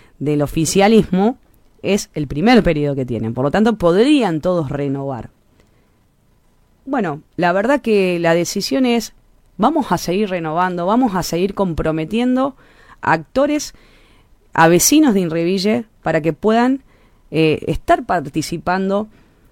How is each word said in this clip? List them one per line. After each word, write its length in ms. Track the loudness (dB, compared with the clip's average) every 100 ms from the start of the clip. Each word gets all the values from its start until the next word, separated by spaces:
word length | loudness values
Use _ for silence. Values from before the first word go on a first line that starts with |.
| _ -8
del 240 | -2 0
oficialismo 960 | 0 -2 0 2 4 4 4 2 0 -2 _ _ _ _
es 280 | -4 -4 -4
el 140 | -8 -8
primer 360 | -2 4 4
periodo 320 | 4 0 -2
que 120 | -2 -4
tienen, 260 | -4 -4
por 100 | -2
lo 60 | -2
tanto 260 | 2 0 2
podrían 640 | 2 2 4 2 2 -2
todos 260 | -2 -2 -4
renovar. 640 | -4 -4 -6 -6 -10 -12 _ _ _ _ _ _ _ _ _ _ _ _ _ _ _
Bueno, 380 | -6 -4 -4 -6 -10 -2
la 160 | 0
verdad 280 | 0 2 0
que 380 | 2 2 2 0
la 160 | 2
decisión 500 | 2 0 -4 -4 0 0
es, 280 | 0 -2 -12 _ _ _ -2
vamos 360 | 0 0 -2
a 60 | -4
seguir 320 | -2 -2 -2
renovando, 560 | -4 -4 -2 -2 -2 0
vamos 280 | 2 2
a 80 | -2
seguir 320 | -4 -2 -2
comprometiendo 1040 | -2 -2 -2 -2 -2 -2 -2 0 0 -2 -6 _ _ -20 -8
a 120 | -2
actores, 640 | -2 -2 -2 0 0 -6 -16 _ _ _ _ _ _ _
a 160 | 2 4
vecinos 460 | 4 4 4 4
de 60 | 2
Inreville, 640 | 0 -2 -2 -2 0 -2 -4 _
para 180 | -2 -2
que 120 | -2
puedan, 500 | -2 0 2 2 -2 _ _ _ _ -8
eh, 300 | -2 0 0 -2
estar 380 | -4 0 0
participando, 1040 | 0 -4 -4 -6 -6 -6 -4 -2 -2 -2 -4 _ _ _ _